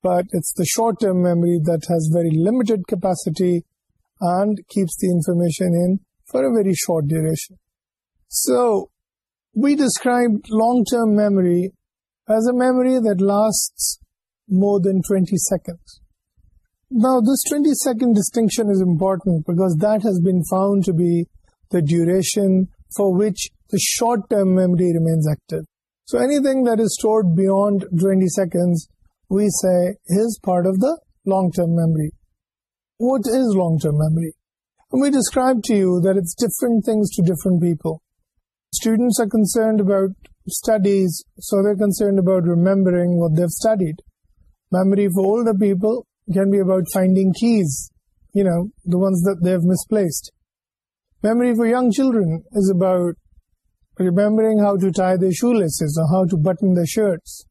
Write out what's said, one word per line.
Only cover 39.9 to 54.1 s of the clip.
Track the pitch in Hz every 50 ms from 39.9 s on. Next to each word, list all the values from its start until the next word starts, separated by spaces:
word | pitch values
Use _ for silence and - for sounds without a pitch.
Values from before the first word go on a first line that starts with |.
| 202 196 196 196 190 _ - - - _ _ -
studies, | - - - - 220 214 185 202 202 196 190 180 160 - - _ _ -
so | - - - 202 196
they're | 208 208
concerned | 185 214 208 185 - 214 202 196 196
about | 185 180 190 185 170
remembering | 170 175 170 170 190 196 196 190 185 180 175 175 175 180 170
what | 170 165 156
they've | 160 175 170
studied. | 165 - - 220 220 208 185 156 156 - - - _ _ _ _ _ _ _ _ _ _ _ _ -
Memory | 180 190 196 196 202 202 202 170
for | 202 190
older | 196 208 233 240 226 220
people | 190 214 202 196 180 190 214 226 254 214 _ _ _ _ - 175
can | 190 196 196
be | 196 202
about | 190 180 190 190 180 - -
finding | 190 185 185 190 190 190 190 175
keys, | - 233 233 233 214 185 151 135 - - - _ _ _ _ _ _ _ _ _
you | 202 202
know, | 185 170 170 175 208 - _ _
the | 175 175 180
ones | 190 196 190 175 170
that | 202 196 165 170
they've | 180 185 180 165
misplaced. | 175 185 175 - _ 220 214 196 170 143 - - - _ _ _ _ _ _ _ _ _ _ _ _ _ _ _ _ _ _ -
Memory | 208 220 240 247 247 240
for | 220 240
young | 226 233 254 254 247 196
children | 226 269 269 233 226 196 165 160 165 - - -
is | 208 196 190 190
about | 175 185 185 185 180 175 175 175 _ _ _ _ - _ _ _ _ _ _ _ _ _ _ _ -
remembering | 180 185